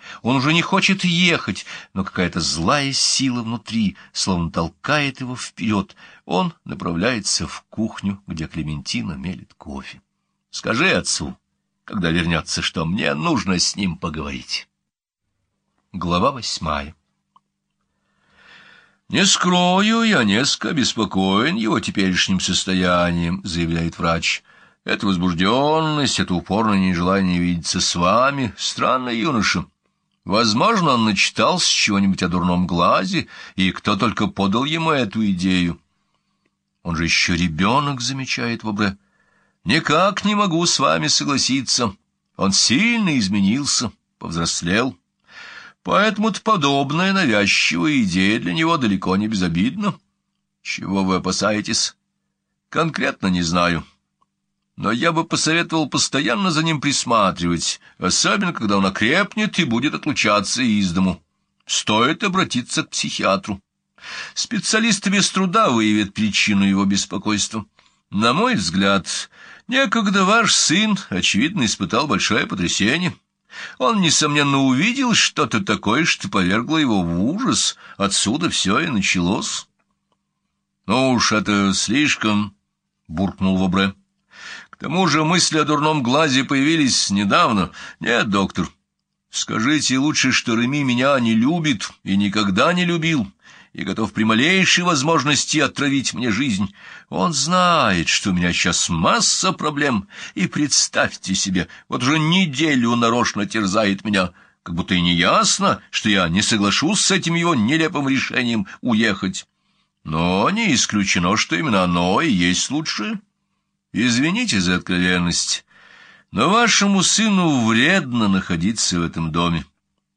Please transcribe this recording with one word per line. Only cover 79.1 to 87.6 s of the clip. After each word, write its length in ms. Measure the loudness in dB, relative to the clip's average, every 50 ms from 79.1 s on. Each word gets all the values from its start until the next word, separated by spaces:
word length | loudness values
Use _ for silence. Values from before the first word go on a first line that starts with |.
| 0 0 0 0 0 -2 -4 -6 -8 -8 -10 _ _ _ _ _ _ _ _ _ _ _ _ _ _ _ _ _ _ _ _ _ _ _ _
«Ну 260 | -2 0 2 2 2
уж 200 | 2 2 2 2
это 400 | 0 0 2 2 2 2 2 2 2
слишком», 840 | 0 -2 0 0 2 2 0 0 0 0 0 0 0 0 -4 -8 _ _ _ _ _ _ _ _ _ _
буркнул 500 | -10 -4 -2 -2 -2 -2 -2 0 0 2
Вобре. 360 | 2 2 2 2 2 0 0 -2 -6 _ _ _ _ _ _ -20 -20 -18 -16 -16 -18 -18 -20
К 80 | -14
тому 300 | -10 -6 -2 0 2 2
же 160 | 2 2 2 2
мысли 360 | 2 2 2 2 2 0 0
о 40 | 2
дурном 400 | 2 2 2 2 2 2 2 2
глазе 400 | 2 2 2 4 4 2 2 0
появились 640 | 2 0 0 2 2 2 2 2 2 2 0 0 0
недавно. 640 | 0 0 2 2 4 4 4 4 2 0